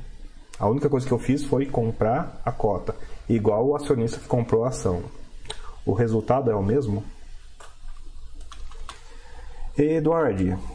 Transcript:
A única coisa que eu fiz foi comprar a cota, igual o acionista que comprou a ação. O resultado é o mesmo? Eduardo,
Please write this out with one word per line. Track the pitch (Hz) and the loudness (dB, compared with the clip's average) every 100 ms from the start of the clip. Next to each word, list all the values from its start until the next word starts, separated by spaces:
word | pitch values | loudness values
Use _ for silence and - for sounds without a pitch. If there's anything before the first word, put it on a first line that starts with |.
| - - - - - - | -12 -12 -14 -16 -14 -2
A | 104 | 2
única | 135 143 | 2 2
coisa | 135 127 | 2 2
que | |
eu | 120 | 0
fiz | - 143 - | 2 2 2
foi | 127 139 | 0 2
comprar | 123 113 - 110 139 170 - | 0 0 2 2 2 0 -4
a | - | -4
cota, | - 107 92 - - - - - | 0 0 0 -2 -6 -6 -6 0
igual | 117 104 107 131 | 4 6 6 6
o | - | 2
acionista | 143 131 113 - | 2 2 2 -2
que | - | 0
comprou | 123 113 113 123 | 0 4 4 2
a | |
ação. | - 98 87 - - - - - - - - - | 0 0 0 -4 -12 -12 -10 -8 -8 -8 -4 0
O | |
resultado | 98 117 110 - 131 120 | 2 4 2 2 2 4
é | 104 | 2
o | |
mesmo? | 98 135 113 101 - - - - - - - - - - - - - - - - - - - - - - - - - - - - | 4 2 2 -2 -4 -12 -12 -12 -14 -16 -16 -12 -10 -10 -10 -10 -10 -10 -10 -8 -8 -8 -10 -12 -14 -14 -14 -12 -10 -8 -4 2
Eduardo, | 151 160 156 165 139 95 90 92 - | 2 4 4 4 2 2 2 0 -4